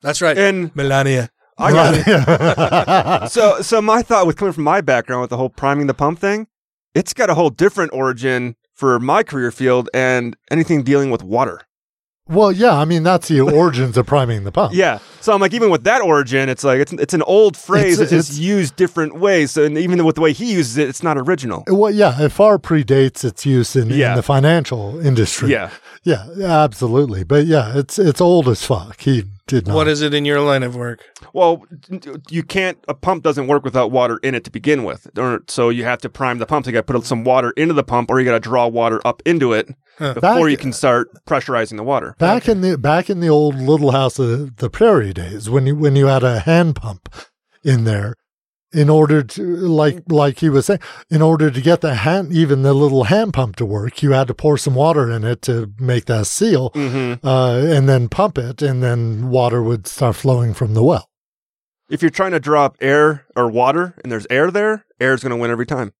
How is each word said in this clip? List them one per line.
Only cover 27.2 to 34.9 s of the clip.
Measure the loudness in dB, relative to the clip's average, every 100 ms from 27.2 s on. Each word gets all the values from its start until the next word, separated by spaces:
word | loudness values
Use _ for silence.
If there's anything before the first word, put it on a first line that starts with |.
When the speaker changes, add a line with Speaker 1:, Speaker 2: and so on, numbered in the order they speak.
Speaker 3:
But | 0 2 4
yeah, | 0 0 -4
it's, | -4 0
it's | 0 2
old | 4 4 2
as | 0
fuck. | -2 -4 -4 -6
He | -2 -2 -4 -16 -4
did | -2 0
not. |
Speaker 1:
What | 0 0
is | 0
it | -2
in | -2
your | 0 0
line | 2 0
of | -2 -8
work? | -10 -12 -18 -20 -12
Speaker 2:
Well, | 0 0 0 -6 -20 _ -16 -14 -18 -8
you | -8
can't, | -4 -4 -4 -6 -10
a |
pump | -6 -4 -2
doesn't | -2 -2 0
work | -2
without | 0 -2 0
water | 0 0 -2
in | -4
it | -6
to | -8
begin | -8 -2 -2
with. | -2